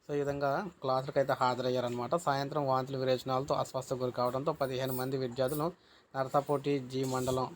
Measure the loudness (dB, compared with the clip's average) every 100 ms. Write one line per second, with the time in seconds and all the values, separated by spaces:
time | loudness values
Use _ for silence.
0 | -4 -2 -2 0 0 0 -2 -6 0 0
1 | 2 2 4 4 4 2 2 2 0 -2
2 | 0 0 2 0 0 0 2 2 0 -2
3 | 2 2 2 -2 0 0 0 -4 -4 -2
4 | -2 0 0 0 -2 0 -2 -2 -2 -2
5 | -2 -2 -4 0 0 0 -4 -4 _ -20
6 | _ -4 0 0 2 0 2 -2 -2 -4
7 | -2 -2 0 0 -2